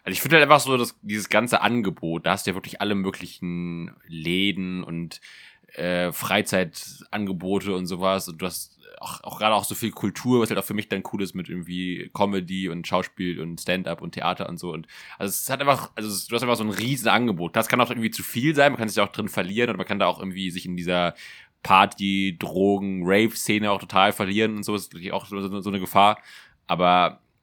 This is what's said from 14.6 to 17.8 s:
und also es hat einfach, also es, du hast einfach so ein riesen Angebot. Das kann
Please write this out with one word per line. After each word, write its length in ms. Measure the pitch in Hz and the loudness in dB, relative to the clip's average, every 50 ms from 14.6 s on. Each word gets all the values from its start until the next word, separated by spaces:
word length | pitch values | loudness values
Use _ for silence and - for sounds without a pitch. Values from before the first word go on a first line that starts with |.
| - 87 | -10 -8
und 140 | 80 82 82 - - - - - - - | -10 -10 -12 -14 -18 -20 -20 -16 -10 -6
also 120 | 98 101 | -6 -4
es 200 | 92 - - - | -4 -4 -4 -4
hat 100 | 135 135 | -4 2
einfach, 300 | 139 143 135 - - - - | 4 4 4 4 2 -6 -8
also 120 | 110 107 107 | -8 -6 -6
es, 180 | 98 95 - | -6 -6 -4
du 100 | - 120 | -2 -2
hast 60 | 117 | 0
einfach 140 | 127 123 120 | 2 2 2
so 60 | 110 107 | 2 2
ein 60 | 107 | 0
riesen 380 | 98 92 110 127 143 123 107 113 | -2 0 0 0 0 0 2 4
Angebot. 480 | 101 113 123 117 95 80 85 85 - | 4 4 4 2 -2 -2 -2 -2 0
Das 120 | 113 110 - | 0 0 2
kann 120 | - 123 | 2 0